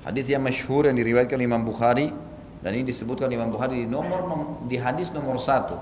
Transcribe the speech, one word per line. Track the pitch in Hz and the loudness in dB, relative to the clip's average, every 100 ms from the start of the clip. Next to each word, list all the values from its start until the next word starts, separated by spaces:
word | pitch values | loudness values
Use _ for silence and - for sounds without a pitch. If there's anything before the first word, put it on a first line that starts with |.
Hadis | - 117 127 | -6 -4 0
yang | 139 | 0
masyhur | 131 123 - 135 147 | 2 -2 0 4 4
yang | 127 | 4
diriwayatkan | 113 120 123 131 | 4 4 4 2
Imam | 123 117 | 2 2
Bukhari, | 113 110 120 123 - - - - - - 87 | 0 2 4 4 2 -2 -12 -14 -16 -8 -4
dan | |
ini | 113 127 | -2 -2
disebutkan | 120 113 123 131 | -4 -4 -2 -2
Imam | 120 113 | 0 -2
Bukhari | 110 131 127 113 | -2 -2 -2 -2
di | |
nomor, | 135 175 185 180 | -2 -2 -2 -2
nom-, | 156 147 139 120 | -4 -4 -6 -4
di | 123 | -2
hadis | 127 151 175 151 | 0 -2 -4 -4
nomor | 135 127 | -4 -2
satu, | - 131 - - | 2 2 0 -6